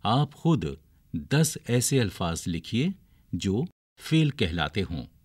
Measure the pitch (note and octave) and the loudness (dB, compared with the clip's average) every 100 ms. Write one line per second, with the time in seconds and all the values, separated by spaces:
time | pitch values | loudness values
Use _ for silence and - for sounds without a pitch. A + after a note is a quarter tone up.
0 | G2+ B2 C#3+ - E3 D3+ E2+ C#2 _ _ | 2 2 0 0 2 2 0 -8 _ _
1 | _ - D2 D3 D#3+ - - A#2+ A#2 C#3 | _ -10 0 2 2 0 -2 0 2 2
2 | G#2+ - F2+ E2 - E2+ - G#2+ D#3+ G3 | 2 -2 -4 -2 -4 -6 -4 -2 -2 -4
3 | _ _ _ F2 G2+ G2 E3+ _ _ _ | _ _ _ -4 0 0 -2 _ _ _
4 | - D#3+ D3+ - F#2 E2 D2 - F#2+ D#2 | 0 2 2 2 -2 0 -2 -2 -4 -6
5 | A#1 _ | -10 _